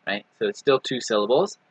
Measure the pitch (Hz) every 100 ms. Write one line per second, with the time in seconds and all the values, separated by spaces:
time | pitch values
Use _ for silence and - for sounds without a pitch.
0 | - 101 - _ 107 101 - 135 - 127
1 | - 107 104 131 196 - _